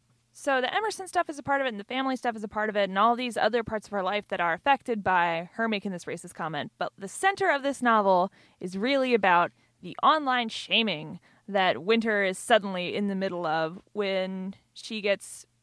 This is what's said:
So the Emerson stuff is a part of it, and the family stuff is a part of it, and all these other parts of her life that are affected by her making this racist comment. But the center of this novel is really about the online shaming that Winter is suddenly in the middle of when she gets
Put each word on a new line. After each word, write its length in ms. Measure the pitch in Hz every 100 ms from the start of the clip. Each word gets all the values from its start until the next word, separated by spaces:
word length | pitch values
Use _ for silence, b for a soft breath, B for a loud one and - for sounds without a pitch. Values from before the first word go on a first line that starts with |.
| _ _ _
So 300 | - 285 254
the 120 | 247
Emerson 340 | 381 427 - 370
stuff 220 | 349 339
is 100 | 285
a 40 |
part 180 | 269 277
of 40 | 262
it, 40 |
and 100 | 202
the 40 |
family 320 | - 254 269 254
stuff 200 | 247 220
is 80 |
a 40 | 208
part 220 | 214 214
of 60 | 202
it, 140 | 196
and 80 | 196
all 180 | 226 233
these 220 | 247 208
other 260 | 220 233
parts 240 | 220 214 -
of 40 |
her 120 | 202
life 240 | 185 208 -
that 140 | 185
are 120 | 170
affected 500 | 170 285 269 - 214
by 460 | 190 180 175 165 175
her 140 | - 226
making 240 | 202 202
this 140 | 175 -
racist 280 | 170 170
comment. 380 | - 160 147 - -
But 140 | 180 -
the 100 | 190
center 420 | - 381 392 370
of 140 | 285
this 180 | 277 254
novel 500 | 247 214 196 180 190 b b b
is 180 | 185 190
really 360 | 240 277 262
about 380 | 226 190 175 170 _ b _
the 160 | 175 -
online 460 | 247 208 262 247 226
shaming 720 | - - 208 220 151 156 180 b b -
that 360 | 196 185 117
Winter 400 | 180 233 226 208
is 140 | 190 190
suddenly 580 | - 220 196 180 175 123
in 120 | 202
the 80 | 190
middle 300 | 190 175 160
of 340 | 160 160 185 _
when 640 | 208 196 190 190 190 190 - _
she 280 | - - 220
gets 440 | 202 196 - - - _